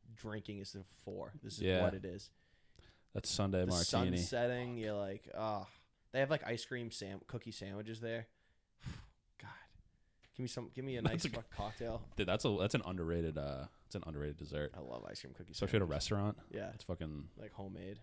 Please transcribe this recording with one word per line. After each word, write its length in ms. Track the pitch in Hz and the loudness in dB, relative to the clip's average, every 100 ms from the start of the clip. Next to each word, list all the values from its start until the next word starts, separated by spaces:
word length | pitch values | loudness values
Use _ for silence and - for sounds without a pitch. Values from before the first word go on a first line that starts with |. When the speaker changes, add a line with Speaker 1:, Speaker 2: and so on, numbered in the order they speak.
| - | -16
Speaker 1:
drinking 440 | 110 110 104 101 101 | -10 -4 -4 -4 -6
is 180 | 98 101 95 - | -6 -8 -12 -12
for. 280 | - 98 - 120 | -8 -6 -6 -8
This 120 | 107 | -8
is 60 | 104 | 2
Speaker 2:
Yeah. 200 | 92 92 | 4 8
Speaker 1:
what 120 | 90 | 6
it 100 | 95 | 4
is." 260 | 95 92 - _ _ - - - - - _ | -4 -8 -10 _ _ -20 -20 -20 -20 -20 _
Speaker 2:
That's 160 | 104 - | -2 0
Sunday 340 | - 98 95 90 | 4 6 6 6
Speaker 1:
The 40 | 87 | 6
sun 160 | 85 - 95 | 6 6 6
Speaker 2:
martini. 100 | 90 | 4
Speaker 1:
setting, 600 | 90 120 120 123 123 120 | 4 4 4 4 0 -2
you're 160 | 107 | 0
like, 340 | 104 98 101 - - | 0 0 -4 -6 -2
"Ah." 320 | 110 104 98 - _ _ _ | 0 0 -2 -12 _ _ _
They 60 | 131 | 2
have, 100 | 139 | 4
like, 140 | 151 | 2
ice 200 | - 117 | 0 -2
cream 260 | - 123 117 | -2 -4 -4
sam-, 300 | - 98 98 - | -4 -6 -6 -6
cookie 240 | 120 113 | -8 -6
sandwiches 480 | 107 98 101 107 113 | -8 -6 -6 -6 -6
there. 260 | 113 113 110 _ _ _ _ _ | -4 -4 -6 _ _ _ _ _
<sighs> 560 | - - - _ _ - | -10 -10 -14 _ _ -16
God, 120 | - - - - - _ _ _ - | -14 -14 -18 -20 -20 _ _ _ -16
give 80 | - | -6
me 60 | 127 | -4
some, 220 | - 120 | -2 -4
give 100 | 127 | -6
me 120 | 135 123 | -2 2
a 60 | |
Speaker 2:
<laughs> 0 | |
That's 100 | - | 2
Speaker 1:
nice 120 | 170 135 | 2 -2
Speaker 2:
a 20 | |
g- 60 | 113 | -4
Speaker 1:
fuck 140 | - | -6
cocktail. 520 | - 104 - 117 113 - - | -4 -4 -2 -4 -4 -4 0
Speaker 2:
Dude, 100 | 90 | 2
that's 180 | 92 | 4
a, 120 | 123 101 | 4 4
that's 160 | 98 | 4
an 80 | 135 | 4
underrated, 540 | 90 92 82 85 82 76 | 0 -2 2 2 2 0
uh, 280 | 71 67 67 - - | -2 -4 -8 -14 -10
it's 80 | |
an 80 | 98 82 | -8 -4
underrated 320 | 76 73 73 | -4 -4 -4
dessert. 340 | 73 73 73 - | -4 -2 -2 -4
Speaker 1:
I 40 | |
love 240 | 65 60 50 | -8 -8 -8
ice 120 | 50 | -10
cream 140 | 65 | -10
cookie 180 | - - | -14 -10
Speaker 2:
Especially 240 | - 98 110 | -2 2 4
at 60 | |
a 20 | |
Speaker 1:
sandwiches. 100 | 90 73 - | 4 2 2
Speaker 2:
restaurant. 280 | 104 101 - - | 2 2 0 -8
Speaker 1:
Yeah. 200 | - 98 | -6 -6
Speaker 2:
It's 80 | 110 | -6
fucking 440 | - 85 80 76 71 - | -6 -4 -4 -6 -8 -12
Speaker 1:
Like 140 | 104 | -14
homemade. 480 | - 98 90 90 104 | -10 -10 -8 -8 -10